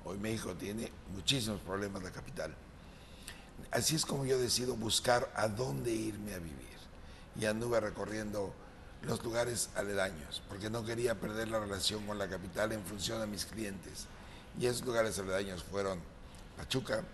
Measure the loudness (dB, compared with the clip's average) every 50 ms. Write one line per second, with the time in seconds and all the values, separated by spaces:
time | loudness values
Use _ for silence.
0 | -6 -6 -4 -2 0 0 0 0 -2 -4 -4 -4 -4 -4 -2 -2 -4 -4 -6 -10
1 | -10 -8 -8 0 2 4 4 4 2 0 -2 -2 -2 -2 0 0 0 0 -2 -4
2 | -6 -6 -6 -8 -8 -8 -4 -4 -4 -4 -4 -8 -14 -14 -14 -14 -14 -14 -16 -16
3 | -16 -16 -14 -12 -10 -10 -10 -10 -14 -14 -12 -12 -8 0 2 4 4 4 4 4
4 | 2 2 2 2 4 4 6 6 6 4 4 2 2 2 0 2 2 4 2 4
5 | 6 8 6 6 6 2 2 2 2 2 4 2 0 0 0 0 2 2 2 2
6 | 2 0 -2 -2 -4 -4 -4 -4 -6 -6 -8 -8 -10 -12 -12 -14 -14 -14 -14 -14
7 | -14 -14 -14 -14 -14 -10 -4 2 2 4 4 4 2 4 4 4 4 4 0 -2
8 | -2 -2 0 -2 -2 0 0 0 -2 -2 -4 -8 -12 -14 -14 -14 -14 -14 -12 -8
9 | -2 0 0 0 0 0 2 4 4 4 2 0 0 0 0 0 0 2 4 4
10 | 4 2 2 -4 -8 -6 -6 -8 -6 -6 -6 -4 -2 0 0 0 0 0 0 2
11 | 4 4 4 2 0 -2 0 0 0 2 2 2 2 2 0 2 2 2 2 2
12 | -2 -2 0 0 0 0 -2 -4 -4 -4 0 2 2 2 2 -2 -4 -4 -4 -2
13 | -2 -2 0 0 0 -2 -2 -2 -4 -4 -2 -4 -4 -2 -4 -6 -8 -8 -8 -8
14 | -8 -10 -10 -12 -12 -12 -12 -14 -14 -10 -4 2 2 2 2 2 0 2 4 6
15 | 6 4 4 0 0 2 2 2 2 2 -2 -4 -6 -2 0 2 2 2 2 0
16 | -4 -8 -12 -14 -14 -14 -14 -14 -14 -12 -10 -10 -4 2 2 2 4 4 0 0
17 | 0 -4